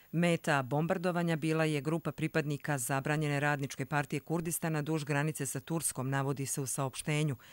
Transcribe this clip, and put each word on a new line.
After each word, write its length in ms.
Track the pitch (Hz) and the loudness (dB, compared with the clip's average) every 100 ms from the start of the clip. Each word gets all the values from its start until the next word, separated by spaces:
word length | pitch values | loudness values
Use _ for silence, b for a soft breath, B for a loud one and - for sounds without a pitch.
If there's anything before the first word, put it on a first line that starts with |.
| B | B
Meta 500 | 156 175 170 - 143 | 0 2 2 2 2
bombardovanja 760 | 123 147 165 190 180 175 175 160 | 2 0 2 0 0 0 2 0
bila 280 | 160 160 | 2 2
je 160 | 160 151 | 2 2
grupa 320 | 151 165 160 | 0 -2 -2
pripadnika 640 | - 156 165 147 143 - 143 | -2 0 0 0 -2 -2 -2
Zabranjene 640 | 120 139 135 151 151 143 | 0 0 0 0 2 2
radničke 460 | 147 147 135 - 139 | 2 0 -2 -4 -2
partije 340 | 147 147 143 | 0 0 -4
Kurdistana 640 | - 165 165 165 170 156 | -2 -2 -2 -2 0 0
duž 220 | 147 160 | 0 -2
granice 420 | 143 143 151 147 139 | 0 0 0 0 -4
sa 140 | 139 | -4
Turskom, 500 | - 165 143 - 127 | -2 -2 -2 -2 0
navodi 360 | 139 135 135 135 | 0 0 -2 -2
se 140 | - | -2
u 60 | 135 | -4
saopštenju. 720 | - 135 - - 147 151 131 B | -2 -2 -2 -2 2 2 -2 B